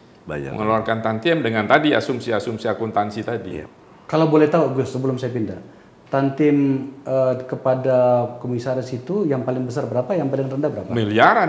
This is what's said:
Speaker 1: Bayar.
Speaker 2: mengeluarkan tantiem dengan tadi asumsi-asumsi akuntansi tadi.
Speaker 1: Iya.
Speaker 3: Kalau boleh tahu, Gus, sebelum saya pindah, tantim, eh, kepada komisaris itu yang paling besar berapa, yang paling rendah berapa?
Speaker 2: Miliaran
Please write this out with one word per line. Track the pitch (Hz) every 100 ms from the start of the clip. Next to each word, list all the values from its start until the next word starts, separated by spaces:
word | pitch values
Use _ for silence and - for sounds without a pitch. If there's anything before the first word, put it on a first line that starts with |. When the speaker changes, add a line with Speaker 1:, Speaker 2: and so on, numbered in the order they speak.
| - -
Speaker 1:
Bayar. | - 73 67
Speaker 2:
mengeluarkan | 101 107 110 110 113
tantiem | 110 110 170 165
dengan | 117 113
tadi | 104 147 151 117
asumsi-asumsi | 110 120 117 107 120 110 113
akuntansi | 101 110 104 104 107
tadi. | 107 117 92
Speaker 1:
Iya. | 78 76 - - -
Speaker 3:
Kalau | - 156 160
boleh | 156
tahu, | 147 170 135 131
Gus, | 120
sebelum | 127 131 123
saya | 123
pindah, | 120 98 92 - - - - -
tantim, | 135 139 135 151 143 139 131 - -
eh, | - 131 131 127
kepada | - 127 131 127 131 127 123 123 120 -
komisaris | 127 120 131 127 120
itu | 123 - 202
yang | 170 131
paling | 120 127
besar | 123 131 117
berapa, | 120 127
yang | 185 135
paling | 131 131
rendah | 135 147
berapa? | 147 90
Speaker 2:
Miliaran | 117 104 107 151 226